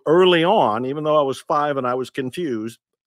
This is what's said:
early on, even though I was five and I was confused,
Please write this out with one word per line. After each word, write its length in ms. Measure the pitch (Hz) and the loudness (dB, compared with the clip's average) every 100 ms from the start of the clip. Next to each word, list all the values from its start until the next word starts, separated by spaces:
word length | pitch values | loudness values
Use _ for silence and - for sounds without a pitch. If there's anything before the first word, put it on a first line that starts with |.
| - | 2
early 380 | 170 185 175 | 4 4 4
on, 400 | 165 214 127 107 127 | 2 2 2 0 -4
even 180 | 147 | -4
though 140 | 151 151 | 0 2
I 40 | |
was 180 | 139 127 | 0 -2
five 360 | - 156 147 139 | -4 -2 -2 -2
and 100 | 127 | -4
I 80 | |
was 160 | 127 123 | -4 -6
confused, 720 | - 127 175 170 117 110 117 _ _ | -8 -8 -6 -6 -6 -8 -12 _ _